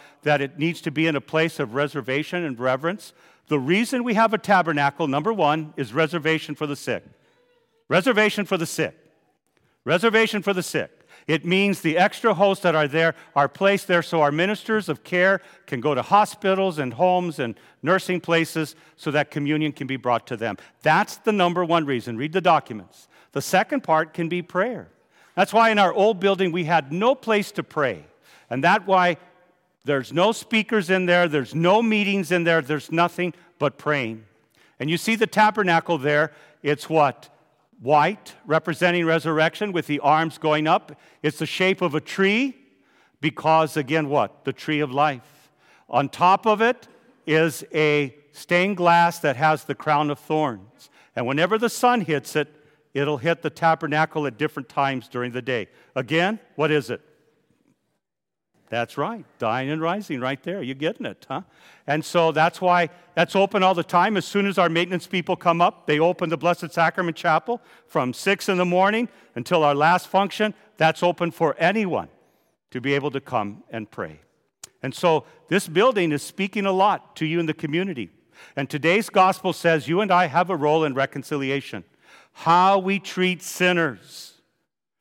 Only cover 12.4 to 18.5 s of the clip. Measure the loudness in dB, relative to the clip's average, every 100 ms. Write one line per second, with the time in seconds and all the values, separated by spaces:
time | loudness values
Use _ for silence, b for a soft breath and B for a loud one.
12.4 | 2 2 0 2 0 2 0 -2 B 0
13.4 | 0 2 0 2 2 0 0 2 2 2
14.4 | 0 -2 -2 -4 -4 -8 -4 0 2 2
15.4 | B B -10 -4 -2 -2 2 4 2 0
16.4 | -2 0 0 -2 -6 0 0 0 -2 -4
17.4 | -6 -8 b b 0 0 0 -4 0 0
18.4 | 0